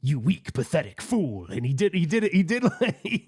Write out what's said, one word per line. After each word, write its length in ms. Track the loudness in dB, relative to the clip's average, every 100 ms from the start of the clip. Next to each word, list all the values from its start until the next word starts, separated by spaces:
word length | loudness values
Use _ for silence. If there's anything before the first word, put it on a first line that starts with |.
You 180 | 0 0
weak, 340 | 0 -2 -4
pathetic 480 | -6 -2 -2 -2 -10
fool. 440 | -4 -2 0 -4 -8
And 160 | -4 -2
he 60 |
did, 220 | 0 2
he 120 | 2 0
did 180 | 2
it, 80 | 2
he 100 | 4
did, 200 | 4 4
<laughs> 160 | 2 2
like 480 | -2 -2 -4 -6